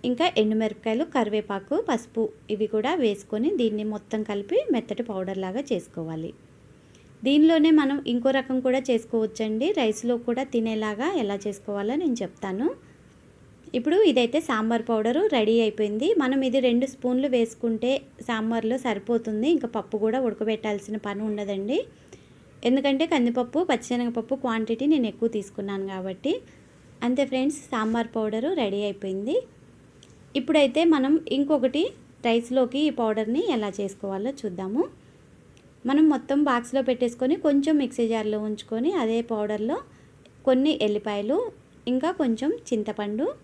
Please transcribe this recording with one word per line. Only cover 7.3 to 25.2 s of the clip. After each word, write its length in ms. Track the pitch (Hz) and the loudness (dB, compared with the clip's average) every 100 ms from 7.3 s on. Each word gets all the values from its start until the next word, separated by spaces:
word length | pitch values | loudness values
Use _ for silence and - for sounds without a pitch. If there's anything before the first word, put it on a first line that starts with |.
| 285 320 330 311 311 | 6 6 6 6 6
మనం 160 | 269 285 277 | 6 0 -2
ఇంకో 180 | 240 254 269 | 0 2 0
రకం 180 | 262 262 262 | 0 0 2
కూడా 140 | 262 269 | 0 2
చేసుకోవచ్చండి. 760 | 233 226 233 220 220 220 220 294 381 | 0 0 -2 -2 -2 -4 0 0 2
రైస్లో 340 | 226 214 240 240 240 | 0 0 -2 -2 -2
కూడా 160 | 240 277 | -4 -2
తినేలాగా 540 | 233 226 220 214 208 285 381 | 0 0 -2 -4 -2 -2 0
ఎలా 140 | 208 202 | -2 -2
చేసుకోవాలో 520 | 208 202 - 202 202 285 | -6 -8 -6 -4 -2 0
నేను 140 | 339 240 | 0 -2
చెప్తాను. 460 | 185 - 196 190 294 - - - - - - - - - - 254 | -6 -6 -6 -2 -2 -4 -18 -20 -20 -20 -20 -20 -20 -20 -6 -4
ఇప్పుడు 180 | 240 359 415 | 2 4 6
ఇదైతే 280 | 247 233 294 320 | 6 2 0 0
సాంబార్ 380 | 226 220 233 233 | -2 0 0 0
పౌడరు 360 | 226 214 269 427 262 | 0 2 2 2 2
రెడీ 220 | 214 226 220 | 4 4 2
అయిపోయింది. 440 | 208 214 214 302 427 | 0 -2 0 2 2
మనం 160 | 262 269 262 | 2 2 2
ఇది 160 | 262 247 | 2 4
రెండు 200 | 240 262 | 2 0
స్పూన్లు 360 | - 247 254 277 247 | -4 -2 0 2 2
వేసుకుంటే 560 | 226 - 233 220 240 269 - - - | 0 -2 -4 -2 0 -2 -4 -16 -6
సాంబార్లో 480 | 226 220 233 220 254 254 | -4 -2 -2 0 -2 -2
సరిపోతుంది, 600 | 202 196 233 226 214 262 330 | -4 0 -2 0 -2 2 2
ఇంకా 120 | 233 226 | 0 -6
పప్పు 220 | - 214 220 | -4 -2 0
కూడా 140 | 254 247 | 0 -2
ఉడకబెట్టాల్సిన 680 | 208 220 220 220 202 202 214 208 | -2 -2 -2 -2 -4 -6 -8 -6
పని 140 | 202 214 | -6 -4
ఉండదండి. 500 | 208 202 196 202 320 539 - - - - - - - 240 | -4 -4 -4 -2 -2 -4 -14 -20 -20 -20 -20 -20 -4 2
ఎందుకంటే 340 | 262 277 269 330 | 2 2 2 2
కందిపప్పు, 460 | 311 240 240 240 285 359 | 2 2 0 0 0 0
పచ్చిశనగపప్పు 640 | 240 - 247 240 233 226 262 262 | 0 0 -2 -2 -4 -4 -4 -2
క్వాంటిటీ 400 | 226 220 226 294 311 | -2 -2 0 2 2
నేను 120 | 226 | 2
ఎక్కువ 180 | - | 0